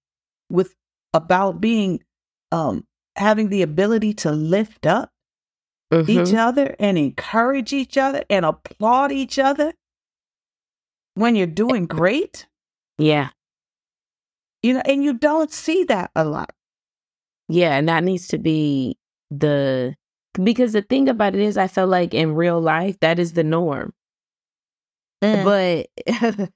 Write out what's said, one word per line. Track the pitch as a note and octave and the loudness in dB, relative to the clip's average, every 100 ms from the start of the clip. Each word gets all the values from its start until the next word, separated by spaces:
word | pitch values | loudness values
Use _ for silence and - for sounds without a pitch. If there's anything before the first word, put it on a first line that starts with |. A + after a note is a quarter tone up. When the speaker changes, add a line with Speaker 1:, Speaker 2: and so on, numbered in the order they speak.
| _ _ _ _ - | _ _ _ _ -4
Speaker 1:
with, | E3+ F#3 _ _ _ _ | -2 -2 _ _ _ _
about | D#3+ E3+ F#3 G3 E3+ | -2 2 0 0 -2
being, | G#3+ A3+ F#3+ E3+ _ _ _ _ - | -2 0 0 -4 _ _ _ _ -6
um, | E3 D3 F#2+ - _ _ - | -4 -2 -4 -8 _ _ -2
having | G3+ G#3+ G#3+ | 0 2 0
the | G3 | 0
ability | E3 D3+ G3+ A3+ G#3+ G#3 | 0 0 0 2 0 -2
to | E3 | -2
lift | D3+ D#3 F#3+ G#3+ _ D3+ | -2 0 0 0 _ -2
up | G#3 - _ _ _ _ _ _ _ - | 0 -2 _ _ _ _ _ _ _ 0
each | E3 D#3+ | 0 4
Speaker 2:
Mm-hmm. | F3+ F3+ A3 | 2 2 2
Speaker 1:
other | A#3 B3+ C#4 - | 2 0 -2 0
and | G#3 F3 | 0 0
encourage | C#3 - - A3 A#3+ C#4 A3+ | -2 -4 -4 -2 0 -2 -4
each | C#4 B3+ C4+ | -4 -2 -2
other | C4+ C#4 - | 0 -2 -2
and | G3+ D#3+ | 0 -2
applaud | - - - G#3+ B3 C#4 | -4 -16 -4 0 2 0
each | C#4 C4 - | -2 -4 0
other | C4+ C#4+ D4+ - _ _ _ _ _ _ _ _ _ _ _ _ _ - | 0 0 -2 -6 _ _ _ _ _ _ _ _ _ _ _ _ _ -2
when | A#3 A3 | 0 2
you're | F3 | 0
doing | D#3+ A#3 B3 E3+ | 0 0 0 -2
great. | D#3+ F3 C4+ G4+ - - _ _ _ _ - | 0 0 0 -4 -10 -20 _ _ _ _ -2
Speaker 2:
Yeah. | D3+ D3 C3+ - _ _ _ _ _ _ _ _ _ _ _ _ | 2 2 -2 -10 _ _ _ _ _ _ _ _ _ _ _ _
Speaker 1:
You | A#3 B3+ | -2 0
know, | - | 0
and | C#4 | 0
you | C#4+ | 0
don't | A#3 D4 D#4 D#4 | 0 2 2 -2
see | - - E4+ F4 | -4 -2 0 0
that | G#3 F3 - | 0 -2 -2
a | D#3 | -2
lot. | D3 - - _ _ _ _ _ _ _ _ - | -2 -8 -14 _ _ _ _ _ _ _ _ -2
Speaker 2:
Yeah, | E3 E3+ C#3 | 2 4 2
and | D#3 | 2
that | E3 | 2
needs | F3 F#3 - | 0 -2 -4
to | D#3+ | -4
be | D#3+ D#3 D3+ C#3 B2+ - _ _ - | 0 0 0 0 -2 -6 _ _ -14
the, | C#3+ D3+ C#3+ C#3 C3 B2 D3 _ _ _ - | -2 0 0 0 -2 -4 -8 _ _ _ -2
because | F#3+ A#3 B3 | 0 2 2
the | G#3+ | 0
thing | G3+ C4+ C4+ | 0 0 2
about | A3+ G3+ | 2 0
it | F#3+ | 0
is, | G#3 G3+ | 0 0
I | F#3+ | -2
feel | - F#3 | 0 2
like | F3+ E3+ | 2 0
in | - D#3+ D#3 | -2 0 0
real | F3 E3+ | 0 0
life, | D#3+ D#3 F#3 F#3 | 0 0 -2 0
that | D#3+ E3+ | 0 2
is | F3 | -2
the | E3 | 0
norm. | D#3 E3 E3+ C#3 - - _ _ _ _ _ _ _ _ _ _ _ - | 0 0 -2 -4 -8 -14 _ _ _ _ _ _ _ _ _ _ _ -4
Speaker 1:
Mm. | G#3 G#3+ | 0 2
Speaker 2:
But, | F#3+ G3+ F#3 E3 - - - A3+ A#3 G#3 F#3 | 2 2 2 -2 -4 -8 -4 -2 -2 -2 -8